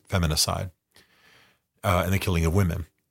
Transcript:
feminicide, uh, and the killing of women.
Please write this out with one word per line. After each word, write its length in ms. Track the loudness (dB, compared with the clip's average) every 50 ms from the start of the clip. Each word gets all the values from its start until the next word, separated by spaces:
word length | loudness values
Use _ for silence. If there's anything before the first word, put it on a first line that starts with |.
| _ -4
feminicide, 640 | -2 0 0 0 0 0 -2 -2 -2 -4 -6 -8 -12 _ _ _ _ -20 -20 _ _ _ _ _ _ _ _ _ _ _ _ _ _ _ -2
uh, 200 | 0 0 0 2
and 80 | 0 0
the 40 | -2
killing 280 | 0 0 0 2 2
of 80 | 2 2
women. 320 | 2 2 2 0 -4 -6 -10 _ _ _ _